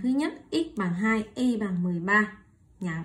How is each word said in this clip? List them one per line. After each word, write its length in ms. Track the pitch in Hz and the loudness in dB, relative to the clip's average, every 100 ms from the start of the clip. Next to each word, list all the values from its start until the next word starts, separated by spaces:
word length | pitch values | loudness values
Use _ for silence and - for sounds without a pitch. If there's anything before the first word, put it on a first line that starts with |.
thứ 60 | 247 | 0
nhất, 240 | 269 320 - - | 0 0 -4 -4
x 260 | 311 330 - | -2 -2 -2
bằng 160 | 185 | -2
hai, 340 | 175 220 220 214 - | 0 2 0 -2 -2
y 220 | 254 220 | 0 0
bằng 260 | 208 175 | 0 0
mười 160 | 180 175 | 0 0
ba. 320 | 185 208 208 - - _ _ - | 2 2 2 -4 -20 _ _ -8
Nhận. 240 | 180 165 | -6 -4